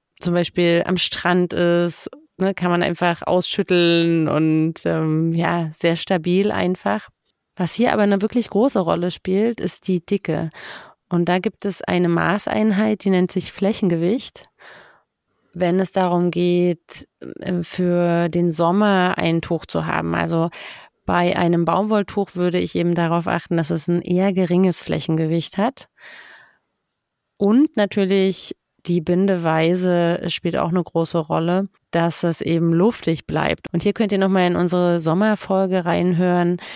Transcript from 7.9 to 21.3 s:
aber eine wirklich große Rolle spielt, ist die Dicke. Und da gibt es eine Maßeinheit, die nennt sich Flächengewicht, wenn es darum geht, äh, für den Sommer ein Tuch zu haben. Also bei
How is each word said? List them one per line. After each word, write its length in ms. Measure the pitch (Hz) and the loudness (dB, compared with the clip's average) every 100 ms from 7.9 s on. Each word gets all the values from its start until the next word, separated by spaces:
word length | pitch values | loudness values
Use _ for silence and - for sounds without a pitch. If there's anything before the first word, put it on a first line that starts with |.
aber 100 | 214 | 2
eine 200 | 202 196 | 2 2
wirklich 280 | 208 240 - | 0 -2 -2
große 280 | 196 269 208 | 0 2 2
Rolle 320 | 170 170 180 | 0 0 -2
spielt, 500 | - 185 190 226 226 | -4 -2 0 0 -2
ist 280 | 180 - - | -6 -6 -4
die 160 | 180 | -4
Dicke. 460 | - 202 - 160 165 - - - - _ _ | -2 -4 -2 -4 -4 -8 -18 -18 -20 _ _
Und 200 | 175 175 | -2 0
da 100 | 185 | 0
gibt 260 | 202 - | -2 -6
es 180 | 208 - | -8 -6
eine 260 | - 180 170 | -2 0 2
Maßeinheit, 960 | 165 160 202 - 214 214 196 220 214 | 2 0 0 -2 0 0 2 0 0
die 60 | 196 | 0
nennt 220 | 185 180 | 2 0
sich 200 | 180 - | -2 -8
Flächengewicht, 920 | - 196 - 185 170 170 247 - - - _ - - - _ _ _ _ _ _ | -2 -2 0 0 0 0 -2 -6 -18 -20 _ -20 -20 -20 _ _ _ _ _ _
wenn 260 | 170 180 185 | -2 0 0
es 120 | 185 | 0
darum 380 | 190 185 175 175 | 0 0 2 0
geht, 800 | 175 175 175 175 165 - - - _ | 0 0 2 2 -2 -8 -16 -16 _
äh, 420 | - - - 175 | -16 -12 -6 -6
für 640 | 165 - 180 175 175 170 170 | -6 -2 0 2 2 2 0
den 220 | 175 175 | 0 0
Sommer 640 | 156 170 196 214 190 180 - | 2 2 4 4 4 2 0
ein 240 | 165 165 | 0 0
Tuch 260 | - 165 - | -2 -4 -2
zu 200 | 165 160 | -4 -2
haben. 280 | 165 165 | -2 -2
Also 360 | 170 165 165 170 - - - - _ - | -2 0 0 -2 -4 -16 -20 -20 _ -2
bei 300 | 175 175 | 0 0